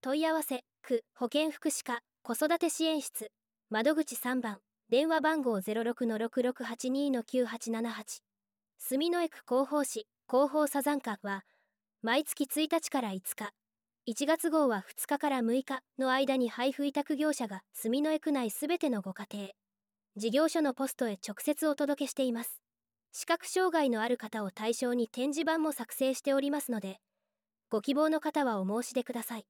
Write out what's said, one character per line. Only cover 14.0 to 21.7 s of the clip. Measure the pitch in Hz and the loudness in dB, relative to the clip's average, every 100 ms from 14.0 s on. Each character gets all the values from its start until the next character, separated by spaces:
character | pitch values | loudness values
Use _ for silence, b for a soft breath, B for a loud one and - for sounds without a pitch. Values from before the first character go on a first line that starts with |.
| - | -8
一 | 226 285 | -2 2
月 | 320 339 | 2 4
号 | 311 285 | 4 4
は | 208 - | 2 -4
二 | - - | -10 -4
日 | 285 | 0
か | 294 | 0
ら | 269 | 0
六 | 226 254 | 2 2
日 | 262 262 _ - | 0 -8 _ -4
の | 262 | 0
間 | 262 269 262 | 2 2 2
に | 240 | 2
配 | - 254 | 2 -2
布 | 262 | 0
委 | 285 | -2
託 | 294 285 285 | 0 -2 0
業 | 302 | 2
者 | 277 226 | 0 -2
が | 190 _ | -6 _
住 | - 226 254 | -6 -2 2
之 | 302 | 2
江 | 311 | 2
区 | 320 | 2
内 | 285 233 | 0 0
す | - 294 | -2 -2
べ | 349 | 2
て | 302 | 2
の | 226 | 0
ご | 190 | -4
家 | 190 202 | -8 -10
庭、 | 208 196 - _ _ _ _ _ - | -8 -10 -12 _ _ _ _ _ -4
事 | 220 | 2
業 | 240 320 | 4 4
所 | 339 | 4
の | 294 | 2
ポ | 254 269 | 0 -4
ス | |
ト | - 240 | -2 -2
へ | 202 - | -2 -8
直 | 208 | -6
接 | - 294 | -2 0
お | 311 | 0